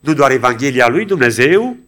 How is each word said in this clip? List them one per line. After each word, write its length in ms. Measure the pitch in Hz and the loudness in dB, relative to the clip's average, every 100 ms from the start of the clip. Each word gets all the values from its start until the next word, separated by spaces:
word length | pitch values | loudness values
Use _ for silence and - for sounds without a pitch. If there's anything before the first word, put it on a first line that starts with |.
nu 140 | 131 | -2
doar 160 | 151 139 | 0 2
Evanghelia 580 | 131 123 113 139 127 120 | 2 -2 -2 -4 0 0
lui 160 | 139 | 0
Dumnezeu 720 | 214 190 120 110 131 185 247 240 | -4 0 0 2 2 2 -2 -10